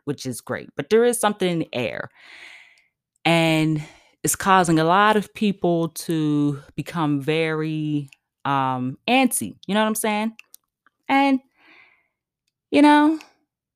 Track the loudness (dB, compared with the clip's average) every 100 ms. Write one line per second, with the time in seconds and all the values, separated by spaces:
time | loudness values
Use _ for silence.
0 | -10 -8 -8 -10 -8 -10 -8 -10 0 2
1 | 2 2 -2 0 -2 -2 -4 -6 -6 -6
2 | -12 _ -20 -20 -20 -20 -20 _ _ _
3 | _ _ 0 2 2 2 0 -2 -6 -18
4 | _ _ -6 -4 2 4 4 2 4 4
5 | 4 2 -2 -2 -2 0 0 0 -2 -6
6 | -6 -2 0 0 0 -2 -10 -12 -8 -4
7 | -2 -2 -2 -2 -2 -2 -4 -4 -4 -4
8 | -6 _ _ _ -2 0 0 -2 -6 -6
9 | 0 2 2 -2 -8 -10 -4 -2 -2 -2
10 | -4 -4 -6 -8 _ -20 _ _ _ _
11 | -2 0 2 0 -4 _ _ -20 _ _
12 | _ _ _ _ _ _ _ 4 6 6
13 | 4 0 -6 _ _ _ _